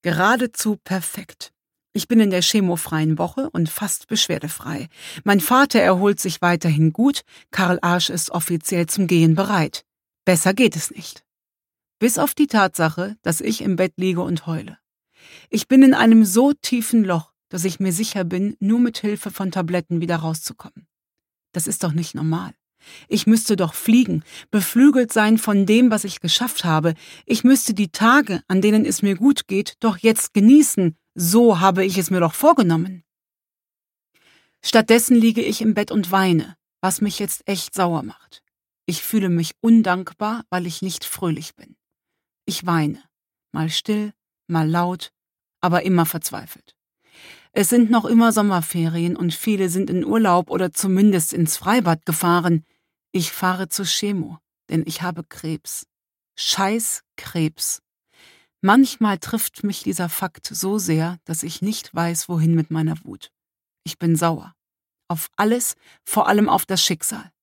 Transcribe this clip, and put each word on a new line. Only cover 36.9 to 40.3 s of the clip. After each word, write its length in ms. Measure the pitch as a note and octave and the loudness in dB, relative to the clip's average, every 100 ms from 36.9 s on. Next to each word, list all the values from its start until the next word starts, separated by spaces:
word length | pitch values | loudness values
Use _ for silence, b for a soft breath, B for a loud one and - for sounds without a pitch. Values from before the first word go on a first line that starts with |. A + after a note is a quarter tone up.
| - | -2
mich 160 | G#3 - | -4 -4
jetzt 240 | G3+ - - | -8 -8 -8
echt 260 | F#3+ - | -8 -6
sauer 300 | - F3 D#3+ | -2 -2 -2
macht. 400 | G#2+ - _ - _ _ _ _ - | -6 -16 _ -20 _ _ _ _ -8
Ich 160 | E3 | -8
fühle 280 | - A3 F#3+ | -2 -2 0
mich 240 | E3+ D#3+ - | 0 -2 -2
undankbar, 840 | A3+ A3+ G#3 F3+ F#3 - G#3+ | 4 4 4 -2 -4 -8 -6